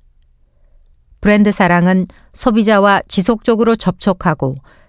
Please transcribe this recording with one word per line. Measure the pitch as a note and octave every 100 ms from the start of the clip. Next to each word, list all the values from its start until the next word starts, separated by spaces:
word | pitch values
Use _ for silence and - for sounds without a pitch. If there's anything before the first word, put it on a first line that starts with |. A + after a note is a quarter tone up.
| _ _ _ _ _ _ _ _ _ _ _ _
브랜드 | G#3 G#3 G#3
사랑은 | G3+ F#3 F3 F3 F#3 F3+ - _
소비자와 | - - A3 G#3+ G#3 G3+ G3 -
지속적으로 | - F#3 A3 - G#3+ A3+ A3+
접촉하고 | F#3 - - F3+ F#3 D#3 C3+ C3+ - _